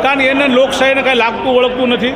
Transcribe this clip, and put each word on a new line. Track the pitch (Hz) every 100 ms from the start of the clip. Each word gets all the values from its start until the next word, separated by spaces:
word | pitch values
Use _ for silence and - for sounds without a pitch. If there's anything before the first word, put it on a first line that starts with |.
કારણ | 254 277
કે | 262
એને | 269 285 247
લોકશાહીને | 262 - 262 269 262
કાંઈ | 254
લાગતું | 226 226 269 247
વળગતું | 254 247 254 240
નથી. | 233